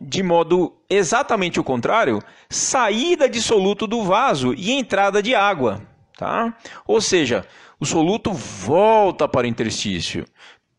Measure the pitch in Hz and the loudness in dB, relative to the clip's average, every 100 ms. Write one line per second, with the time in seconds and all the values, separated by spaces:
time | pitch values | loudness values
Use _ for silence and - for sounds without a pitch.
0 | 143 143 190 170 160 180 160 - _ 196 | -8 -4 2 2 4 2 2 -4 _ 0
1 | 175 226 - 226 180 175 147 123 117 214 | 2 0 0 -2 0 -2 -2 -2 0 2
2 | 196 104 - - _ - - 269 226 214 | 2 0 -4 -20 _ -6 -2 0 0 0
3 | 330 349 262 226 214 220 190 202 220 233 | 0 2 0 0 0 2 2 0 -2 -2
4 | 190 196 262 160 127 123 190 277 220 196 | 0 2 2 0 -2 -2 -2 -2 0 0
5 | 202 202 202 240 202 180 120 98 - _ | 2 2 0 2 2 2 -2 -2 -12 _
6 | _ - - 180 233 226 - - - 226 | _ -10 -6 -4 -4 -6 -18 -16 -2 0
7 | 208 180 131 110 - - - _ 143 170 | 2 2 2 -2 -4 -18 -20 _ -2 0
8 | 160 214 233 165 - 107 95 165 214 220 | 0 0 -4 -6 -10 -10 0 2 4 4
9 | 196 - 151 139 120 113 113 - 104 90 | 2 0 -2 0 -2 -2 -4 -4 -4 -4
10 | - 87 - _ - _ _ | -6 -8 -10 _ -20 _ _